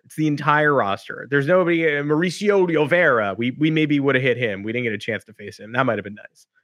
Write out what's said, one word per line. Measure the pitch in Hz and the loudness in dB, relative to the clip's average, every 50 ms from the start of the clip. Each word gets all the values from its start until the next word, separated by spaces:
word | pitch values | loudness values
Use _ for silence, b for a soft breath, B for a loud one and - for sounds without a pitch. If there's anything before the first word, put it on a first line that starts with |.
| _ | _
It's | - - | -12 -6
the | 156 156 | -2 -2
entire | 151 147 143 139 139 147 151 151 151 143 | 0 0 0 0 2 2 4 4 4 4
roster. | 127 110 98 98 - - - - - 147 123 | 2 2 0 -2 -6 -8 -12 -14 -12 -8 -2
There's | 143 143 135 | -2 0 2
nobody. | 147 180 185 180 170 170 165 165 | 2 2 2 2 2 0 0 0
Uh, | 156 143 143 143 | 0 0 0 0
Mauricio | 147 151 151 190 180 - - 202 208 202 196 180 | 0 0 0 0 -2 -4 -2 0 2 2 2 2
Olivera, | 175 160 147 151 135 175 175 175 151 127 113 104 98 95 | 2 2 0 2 2 2 4 4 4 4 2 2 0 -2
we, | 104 120 127 120 | -2 -2 -4 -2
we | - 151 160 | 0 0 0
maybe | 160 156 156 147 147 143 | 2 2 2 2 2 2
would | 135 139 135 | 2 2 2
have | 127 135 | 2 2
hit | 131 117 123 | 0 0 0
him. | 127 110 98 95 101 | -2 -4 -4 -4 -6
We | 110 113 | -6 -4
didn't | 123 123 | -4 -4
get | 113 104 | -4 -6
a | 98 | -6
chance | - - 107 98 - | -6 -6 -6 -6 -8
to | - 104 | -12 -20
face | - 104 101 - - | -18 -18 -16 -16 -18
him. | 104 107 117 | -16 -8 -4
That | 127 135 | -2 0
might | 123 110 104 | 0 0 -2
have | 98 | -4
been | 101 104 | -10 -12
nice. | 107 - - _ _ _ _ _ _ | -18 -20 -20 _ _ _ _ _ _